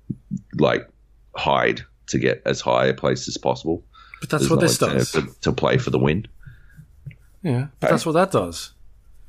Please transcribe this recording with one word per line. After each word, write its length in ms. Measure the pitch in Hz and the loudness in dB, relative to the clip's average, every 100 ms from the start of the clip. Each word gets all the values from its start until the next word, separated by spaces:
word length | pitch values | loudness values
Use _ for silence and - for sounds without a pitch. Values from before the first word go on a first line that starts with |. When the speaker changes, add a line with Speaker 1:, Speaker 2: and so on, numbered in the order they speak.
| - - - - - | -12 -12 -10 -12 -8
Speaker 1:
like, 340 | 71 67 55 - _ _ _ _ - | 0 2 0 -6 _ _ _ _ -4
hide 460 | - 67 60 57 - _ - | 0 2 2 -2 -8 _ -4
to 120 | 65 | 0
get 220 | 64 - - | 0 0 -2
as 140 | 69 | -2
high 260 | 64 60 65 | 0 2 2
a 80 | |
place 340 | 65 69 64 71 | 0 -2 -2 -6
as 80 | - | -4
possible. 480 | - 64 78 87 - - - - | -2 -2 -4 -6 -8 -20 -20 -16
Speaker 2:
But 100 | - | -6
that's 120 | 151 | -2
Speaker 1:
There's 60 | 135 | 2
Speaker 2:
what 60 | 156 | 4
Speaker 1:
no 60 | |
Speaker 2:
this 160 | 165 123 | 2 2
does. 140 | 113 | 0
Speaker 1:
incentive 400 | 69 60 78 65 | 0 0 -2 -4
to, 60 | - | -4
to 100 | 76 | -4
play 240 | 65 67 64 | 0 2 2
for 120 | 64 | 2
the 80 | 64 | 2
win. 280 | 67 87 - - - - - - - - - - - - | 2 0 -4 -16 -20 -20 -20 -20 -20 -20 -20 -20 -20 -6
Speaker 2:
Yeah, 240 | 175 123 147 - | -2 0 -2 -2
but 80 | 131 | 2
Speaker 1:
Hey? 40 | |
Speaker 2:
that's 140 | 160 165 | 2 2
what 60 | |
that 180 | 160 185 | 2 2
does. 420 | 113 87 82 - - - - - - | 2 0 -6 -14 -18 -20 -20 -20 -20